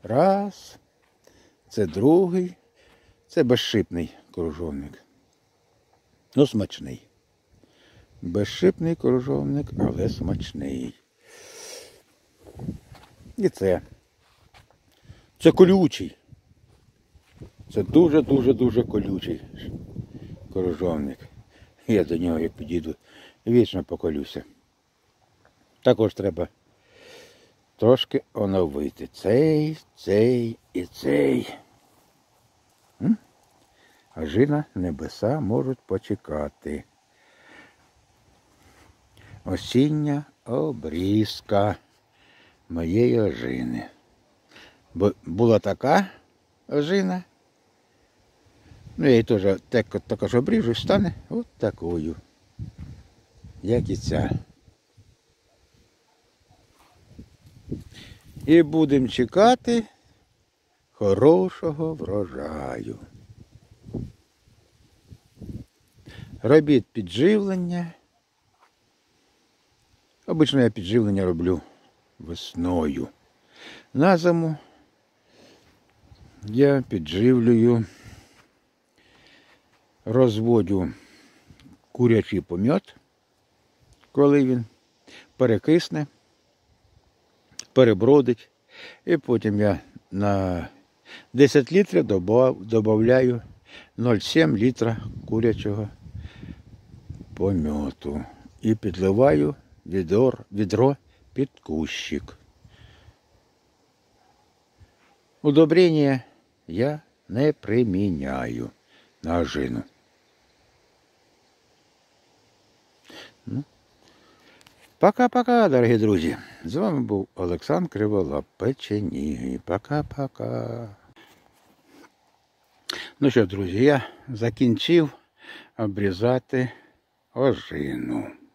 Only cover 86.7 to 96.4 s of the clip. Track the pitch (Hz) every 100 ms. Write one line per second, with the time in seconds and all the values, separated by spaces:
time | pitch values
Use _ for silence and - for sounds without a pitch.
86.7 | _ _ _ _ _ _ _ _ - -
87.7 | - 123 98 117 147 123 120 - _ _
88.7 | - - - - 165 - 117 107 104 104
89.7 | 90 - - _ 92 101 98 95 87 80
90.7 | _ _ _ - - _ 120 139 147 123
91.7 | 180 202 170 123 98 90 117 127 - 101
92.7 | 113 107 107 110 131 127 120 - - _
93.7 | - - - 120 107 - 147 160 110 120
94.7 | 123 113 113 - - - 110 113 110 107
95.7 | 104 104 - - - - -